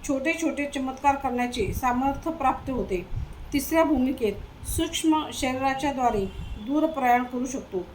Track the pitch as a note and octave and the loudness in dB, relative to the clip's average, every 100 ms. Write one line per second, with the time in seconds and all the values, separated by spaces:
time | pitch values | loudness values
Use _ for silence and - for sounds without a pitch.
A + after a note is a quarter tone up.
0 | - C4+ C#4 D#4+ D#4+ C4+ C#4+ C#4 C4 B3+ | -2 0 0 0 0 0 -4 -2 -4 0
1 | C#4+ C#4 C4 B3 A#3+ A#3+ G3+ - B3+ B3 | 2 2 0 0 -2 0 -2 0 0 2
2 | C4+ C#4 E4 E4 C4 B3+ - B3 F#3+ F3+ | 2 0 -4 2 2 2 -4 -4 -2 -4
3 | F3 - - - - C#4+ - D#4+ D#4+ C4+ | -2 -4 -4 -10 -4 -2 2 4 4 4
4 | B3+ B3+ A3 G3 - - - - E4 - | 2 2 -2 -2 -12 -12 -4 -2 0 2
5 | D#4+ D#4 D4 A#3+ C4 B3+ C4+ C4+ D4+ B3+ | 2 2 0 -2 -2 0 0 2 0 2
6 | B3 G#3+ G3 - - - G#3+ D4 D#4+ D#4 | 2 2 -2 -6 -8 -8 0 2 2 2
7 | B3 B3 B3 B3+ B3+ B3+ - F#3 E3+ | 4 4 2 -4 -4 -6 -4 -6 -6